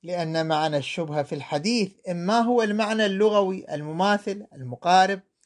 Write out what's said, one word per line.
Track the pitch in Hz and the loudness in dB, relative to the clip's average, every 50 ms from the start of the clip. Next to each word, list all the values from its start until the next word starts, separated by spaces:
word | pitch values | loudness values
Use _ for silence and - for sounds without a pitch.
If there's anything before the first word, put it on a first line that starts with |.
| - | -8
لأن | 165 180 175 170 160 160 165 160 | -6 -4 -4 -2 -2 0 -2 0
معنى | 160 160 151 156 160 151 | 2 2 2 2 0 0
الشبهة | 143 127 - - - 170 151 147 151 143 | -2 -4 -4 -6 -6 -6 -4 -2 -4 -4
في | - - | -4 -6
الحديث | 147 131 - - 147 151 208 240 240 202 185 - _ _ 190 | -8 -8 -4 -6 -4 -2 0 0 0 -2 -2 -6 _ _ -8
إما | 175 170 170 185 214 233 | -8 -4 -2 0 2 2
هو | 233 226 247 240 226 | 2 2 2 2 2
المعنى | 214 208 214 220 208 220 220 220 | 0 0 -2 -2 -2 0 0 0
اللغوي | 202 196 190 208 214 208 208 202 190 190 185 - - 151 | 0 2 2 2 4 4 4 2 2 -2 -6 -8 -8 -8
المماثل | 147 151 151 156 165 185 202 208 202 208 214 196 202 208 _ - | -8 -8 -8 -2 0 2 2 2 2 0 -6 -8 -8 -10 _ -16
المقارب | 147 131 123 123 - - 170 180 190 185 190 196 190 _ _ _ _ _ | -14 -12 -12 -12 -6 0 4 6 6 6 4 2 -6 _ _ _ _ _